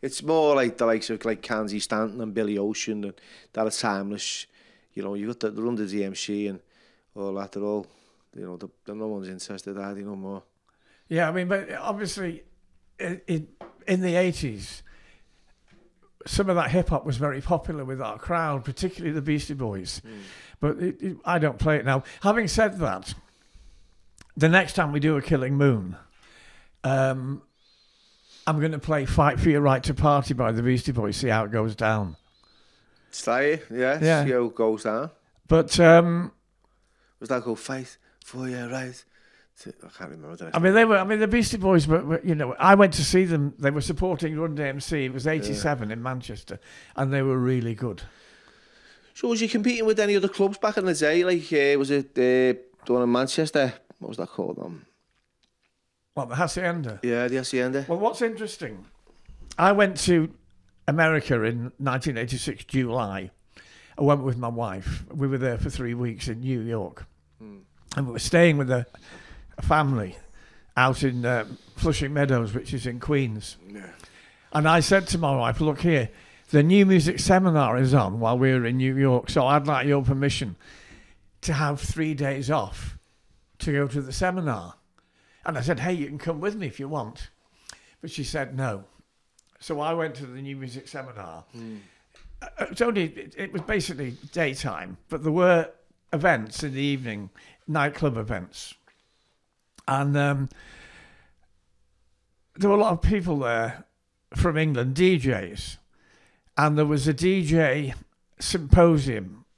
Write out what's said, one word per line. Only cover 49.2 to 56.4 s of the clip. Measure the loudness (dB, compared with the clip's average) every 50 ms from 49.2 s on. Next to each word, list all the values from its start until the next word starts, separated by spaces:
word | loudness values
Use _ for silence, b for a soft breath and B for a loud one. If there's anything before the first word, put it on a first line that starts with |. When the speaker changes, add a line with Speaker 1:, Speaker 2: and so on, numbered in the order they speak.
| -2
Speaker 1:
was | -2 0 0
you | 0 0
competing | 0 0 2 2 0 2 2
with | 2 4 4
any | 4 4 4
other | 2 2 0
clubs | 0 2 0 0 0 0
back | -2 0 0
in | 0 0
the | 0 0
day? | 2 2 4 4 4 4
Like, | 4 2 0 0 0 2
uh, | 4 4 6 4
was | 4 4 2
it, | 2 0 0 -2
uh, | _ 2 4 6 6 6 6 4 2 0 -4 -20 _ _ -2
the | 0 2
one | 2 4
in | 4
Manchester? | 4 2 2 0 0 -2 -2 0 2 0 0 0 -2 -8 _ _ -20 _
What | -14 -14
was | -8 -8
that | -10 -10
called? | -6 -6 -6 -6 -6 -8
Um, | -10 -12 -14 -16 -18 _ _ _ _ _ _ _ _ _ _ _ _ _ _ _ _ _ _ _ _ _ _ _ _ _ _
Speaker 2:
What, | -8 -8 -6
the | -2
Hacienda? | -2